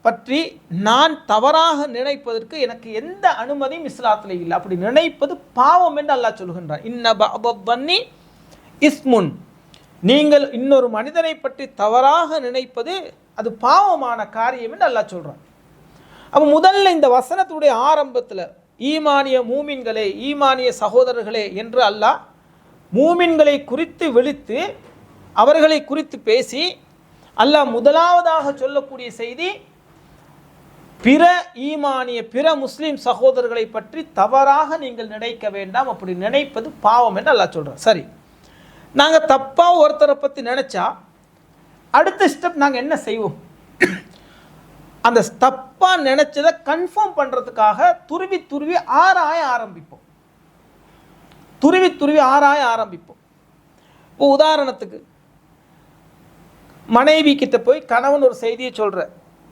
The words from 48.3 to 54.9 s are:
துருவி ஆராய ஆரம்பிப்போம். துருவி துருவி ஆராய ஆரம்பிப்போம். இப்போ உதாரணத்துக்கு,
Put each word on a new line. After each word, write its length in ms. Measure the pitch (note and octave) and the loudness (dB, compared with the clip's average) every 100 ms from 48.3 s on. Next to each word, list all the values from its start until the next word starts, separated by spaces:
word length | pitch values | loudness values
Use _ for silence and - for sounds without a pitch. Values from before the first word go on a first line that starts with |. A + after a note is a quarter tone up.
| F#4 - | -8 -6
துருவி 300 | C#4+ D4 F4 - C4+ | -8 -4 -4 0 2
ஆராய 400 | F#4 F#4 D4+ E4 C#4+ | 4 2 0 -2 -2
ஆரம்பிப்போம். 580 | A#3+ G#3+ E3 D3 - _ _ _ _ _ _ _ _ _ _ _ _ _ - _ _ | -4 -6 -16 -20 -20 _ _ _ _ _ _ _ _ _ _ _ _ _ -20 _ _
துருவி 280 | C#4+ F#4 F#4 - | 2 4 2 0
துருவி 240 | C#4+ D4+ | 0 2
ஆராய 420 | C4 C#4 C#4+ D4 B3+ | 4 4 4 2 0
ஆரம்பிப்போம். 540 | A3+ G#3 F3 - - _ _ _ _ _ _ _ _ _ | -2 -6 -12 -20 -20 _ _ _ _ _ _ _ _ _
இப்போ 160 | - C#4+ | 0 4
உதாரணத்துக்கு, 720 | C#4 D#4 D#4 C4+ - - | 6 4 2 -2 -8 -14